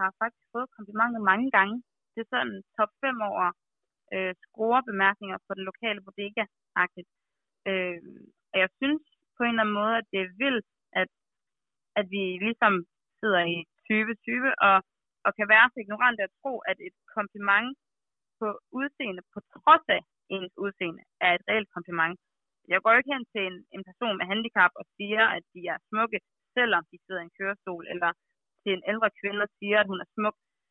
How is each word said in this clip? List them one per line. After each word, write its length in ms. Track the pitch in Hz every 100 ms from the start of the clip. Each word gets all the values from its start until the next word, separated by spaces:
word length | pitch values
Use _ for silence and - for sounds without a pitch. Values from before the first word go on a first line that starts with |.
har 80 | 190 -
faktisk 260 | 226 - _
fået 240 | 240 254 -
komplimenter 440 | 202 214 233 226 196
mange 200 | 202 262
gange. 240 | 208 196 240 - _ _
Det 80 | 226
er 80 | 226 247
sådan 280 | 247 196 - -
top 140 | 208 _
fem 140 | 269 240 202
over, 140 | 196 180 - _ _ _ _ _
øh, 200 | 190 185 180
scorebemærkninger 920 | - - 220 247 247 196 196 208 196 190 -
på 40 | 190
den 60 | 190
lokale 300 | - 233 202 190
bodega-agtigt. 1000 | - 202 214 208 _ _ 180 180 - - _ _ _ _ _ 196
Øhm, 520 | 190 180 170 - - 202 _ _
og 40 | 190
jeg 80 | 190 -
synes 240 | 269 311 - _ _ -
på 60 |
en 60 | 240
eller 100 | 226
anden 160 | 214 208
måde, 140 | 214 226
at 60 | 214
det 80 | 196
er 140 | 185 185
vildt, 240 | 277 233 - _ _ 185
at, 80 | 185 _ _ _ _ _ _ _ _ 208
at 60 | 190 196
vi 80 | 185 180 214
ligesom 280 | 233 220 185 170 _ _ _
sidder 220 | 220 180 170
i 40 | 170 160 _ -
tyve 260 | 214 220 220 -
tyve 240 | 247 262 - 202
og, 100 | 190 - _ _ _ 202
og 60 | 202
kan 100 | 208
være 140 | 220 247
så 40 | 254
ignorante 380 | 202 214 247 220 190
at 80 | -
tro, 120 | 269 233 -
at 60 | 196 196
et 100 | - _ 220
kompliment 540 | 202 202 202 202 240 277 _ _ _ _ _ _
på 80 | 214 - _ 254
udseende, 420 | 285 - 247 180 -
på 60 | 208 - -
trods 300 | 294 330 - 180
af 60 | - _ _ 190
ens 180 | 180 - 196
udseende, 380 | - 175 170 _ _ 180
er 60 |
et 100 | 175 -
reelt 200 | 214 202 175
kompliment. 420 | 170 170 165 180 _ _ _ _ -
Jeg 60 | 185
går 100 | 220
jo 80 | 240
ikke 120 | 269 269
hen 100 | 226
til 100 | 214 190
en, 60 | 180 - 196
en 80 | 185
person 280 | - 220 190
med 60 | 185
handicap 380 | 208 226 202 180 -
og 40 | - -
siger, 260 | 202 214 226 -
at 60 | -
de 80 | 180 170
er 40 | 160 -
smukke, 300 | 214 226 208 - _ _ 254
selvom 260 | 240 175 160
de 60 | 175 -
sidder 160 | 185
i 60 | 170
en 100 | -
kørestol, 460 | 196 202 190 170 -
eller 180 | 180 170 - _ _ _ _
til 100 | 202
en 100 | 185 -
ældre 180 | 220 214 -
kvinde 220 | 202 202 208
og 40 | _
siger, 180 | 202 208
at 100 | 196
hun 80 | 185
er 80 | - -
smuk, 200 | 208 - _ _ _